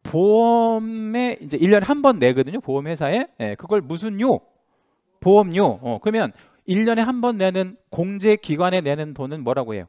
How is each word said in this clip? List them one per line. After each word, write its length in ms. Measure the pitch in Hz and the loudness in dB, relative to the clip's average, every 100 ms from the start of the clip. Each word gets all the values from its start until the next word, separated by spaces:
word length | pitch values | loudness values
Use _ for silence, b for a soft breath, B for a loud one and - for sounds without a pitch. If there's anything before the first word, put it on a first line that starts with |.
보험에 1300 | - 160 196 220 233 233 226 226 220 226 220 233 247 - | -4 2 4 4 4 4 2 0 -4 -8 -6 -4 -4 -6
이제 160 | 143 143 | -6 0
일 140 | 180 | 4
년에 140 | 208 196 | 6 4
한 160 | 294 | 2
번 160 | 277 214 | 2 4
내거든요. 400 | 127 131 127 208 | 2 2 -2 -4
보험회사에. 680 | - 135 147 165 143 208 320 - | -6 -6 -6 -4 -2 -2 -4 -6
예, 160 | 110 - | -8 -8
그걸 260 | 170 208 | -2 -2
무슨 400 | 139 165 220 196 | -2 -8 -6 -2
요? 180 | 254 123 - _ _ _ _ _ _ _ | 0 0 -4 _ _ _ _ _ _ _
보험료. 600 | 180 202 190 175 190 98 | 4 4 4 2 2 0
어, 180 | 123 107 | -6 -4
그러면 300 | 214 220 143 b b b - | -2 -2 -2 b b b -2
일 200 | 185 220 | 0 0
년에 160 | 226 | 0
한 200 | 226 247 | -2 -2
번 160 | 240 220 | -2 0
내는 400 | 190 185 185 196 _ | 0 0 -4 -10 _
공제기관에 920 | - 180 202 214 214 - 147 180 185 | -6 -4 0 2 2 0 -2 0 0
내는 320 | 143 147 151 139 | -2 -4 -6 -10
돈은 280 | 135 156 | -10 -6
뭐라고 300 | 123 131 113 | -4 -2 -4
해요? 120 | 104 | -8